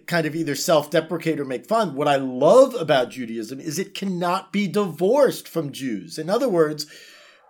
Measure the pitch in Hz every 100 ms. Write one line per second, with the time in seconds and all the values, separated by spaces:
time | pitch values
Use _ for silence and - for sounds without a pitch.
0 | - 170 151 160 147 135 - 156 139 165
1 | 160 165 160 143 135 123 - 226 196 131
2 | 147 139 131 127 151 240 269 - 151 139
3 | 120 127 113 113 107 135 156 143 - -
4 | 196 175 175 190 - 202 196 196 196 151
5 | 185 285 240 - - 170 139 123 131 101
6 | 82 - 156 233 262 175 151 151 - -
7 | - - - _